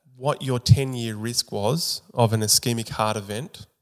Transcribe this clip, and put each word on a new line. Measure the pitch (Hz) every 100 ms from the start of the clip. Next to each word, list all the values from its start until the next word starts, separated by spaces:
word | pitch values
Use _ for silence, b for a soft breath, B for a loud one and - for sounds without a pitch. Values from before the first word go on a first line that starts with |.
| _ 127
what | 135 139
your | 131 123
ten-year | - 143 135 123 113 104
risk | 113 120 -
was | 104 104 160 - - -
of | 127 113
an | 110
ischemic | 107 - 127 117 113
heart | - 107 107
event, | 98 104 170 - - _